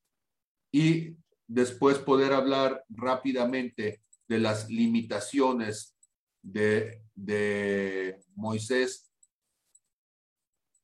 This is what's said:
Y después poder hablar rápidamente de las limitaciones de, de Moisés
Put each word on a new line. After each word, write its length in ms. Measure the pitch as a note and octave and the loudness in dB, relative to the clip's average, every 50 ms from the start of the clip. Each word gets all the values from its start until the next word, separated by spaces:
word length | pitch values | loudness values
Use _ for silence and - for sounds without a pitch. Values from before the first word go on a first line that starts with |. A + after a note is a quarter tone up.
| _ _ _ _ _ _ _ _ _ _ _ _ _ _ | _ _ _ _ _ _ _ _ _ _ _ _ _ _
Y 460 | - C#3+ D#3+ D#3+ E3 D#3+ D#3+ D#3+ - - _ _ _ _ _ | 2 4 4 4 4 2 0 -6 -12 -18 _ _ _ _ _
después 520 | - A#2 B2 B2 A#2+ - - C#3 C#3 C#3 C#3 | -4 0 0 0 0 0 2 4 4 4 4
poder 340 | - C#3+ C3 C3+ C3+ C3+ | 2 2 4 4 4 4
hablar 500 | C#3 C3 C3 C3+ C3+ C3+ C3+ C3 - - - - | 2 2 2 2 2 2 2 2 0 -2 -8 -16
rápidamente 1120 | A2 A#2+ B2 B2+ C3 - - C#3 B2+ B2 A#2+ B2 C3 C3 B2 A#2+ - - G#2+ G#2+ G#2 - _ _ _ _ _ | -12 -4 -2 -2 -2 0 -2 -2 0 0 0 0 0 -2 -4 -6 -8 -6 -6 -6 -6 -8 _ _ _ _ _
de 120 | - A2+ A2 | -2 0 0
las 320 | A2+ A2 G#2+ A2 G#2+ A2+ | 2 0 0 -2 -6 -4
limitaciones 1300 | A#2 A2+ A#2 A2+ A2+ A2+ A2+ A2+ G#2+ G2+ - - - C#3 C3 C3 B2+ A#2 A2 G#2 G#2+ - - - _ _ _ _ _ _ _ _ _ _ | 0 2 2 2 2 0 0 -2 -6 -6 -6 -2 0 2 2 2 2 0 -4 -6 -6 -8 -12 -16 _ _ _ _ _ _ _ _ _ _
de, 600 | - F#2+ F#2+ G#2+ G#2+ G#2+ G#2+ A2 - - - - - - _ | -18 -8 -2 0 2 2 2 2 0 -4 -8 -16 -20 -20 _
de 1120 | G2 G2 G2+ G#2 G#2 G#2 G#2 G2+ G2+ G2+ G2+ G2+ G2 G2 F#2+ F#2+ F#2+ F#2 F#2 F#2 - _ _ _ | -12 -6 -4 -2 -2 0 0 -2 -2 0 0 0 0 -2 -2 -4 -4 -6 -6 -8 -12 _ _ _
Moisés 800 | G2+ G#2+ A2 A2 A2 A2 - B2+ B2+ B2+ B2+ - - - _ _ _ _ _ _ _ _ _ _ _ _ _ _ _ _ _ _ _ _ _ _ _ _ _ _ _ _ _ _ _ _ _ _ _ | -8 -6 -4 -4 -6 -4 0 0 0 0 0 -4 -10 -16 _ _ _ _ _ _ _ _ _ _ _ _ _ _ _ _ _ _ _ _ _ _ _ _ _ _ _ _ _ _ _ _ _ _ _